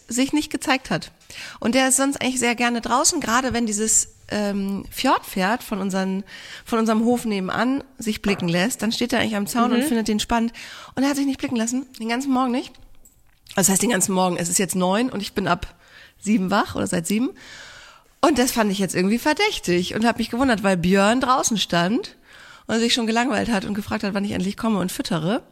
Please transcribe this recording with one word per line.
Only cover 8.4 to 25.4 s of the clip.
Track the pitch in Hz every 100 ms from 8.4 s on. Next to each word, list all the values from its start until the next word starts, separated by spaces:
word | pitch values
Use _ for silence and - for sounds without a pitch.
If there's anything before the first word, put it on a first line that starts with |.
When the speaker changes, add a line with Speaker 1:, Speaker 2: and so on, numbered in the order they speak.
| 175
Speaker 1:
lässt, | 170 196 -
dann | 214
steht | 233 240
er | 233
eigentlich | 220 208
am | 202
Zaun | 247 240
und | 240
Speaker 2:
Mhm. |
Speaker 1:
findet | 285 233 220
den | 214
spannend. | - 233 226 - - - - -
Und |
er | 269
hat | 277
sich | 277
nicht | 269
blicken | 277 247
lassen, | 226 254 277 -
den | 220
ganzen | 240 277
Morgen | 254 254
nicht. | 240 - - - - - _ _ _ - -
Also | 190
das |
heißt | 190
den | 202
ganzen | 190 185
Morgen, | 185 185 175
es | 175
ist | 175
jetzt | 190 190
neun | 180 196 247
und | -
ich | 202
bin | - 190
ab | 180 - - - - - _
sieben | - 208 185
wach | 202 254 -
oder | 196
seit | 180 170
sieben. | 208 269 - - - - - - - _ _
Und | 294 254
das | 254
fand | 240 214
ich | 196
jetzt | 190 -
irgendwie | 185 233
verdächtig | 302 302 415 - - 175 180 -
und | 233
hab | 226
mich | 226
gewundert, | 233 269 214
weil | 196 185
Björn | 170 196 202 240
draußen | 262 262 339 208
stand | - 175 175 247 415 - _ - - - -
und | 226
sich | 233
schon | 247 220
gelangweilt | 226 247 208 196
hat | 208
und | 220 208
gefragt | 202 214
hat, | 202
wann | 196 202
ich |
endlich | 185 180 -
komme | 226 208
und | 180
füttere. | - - 175 156 247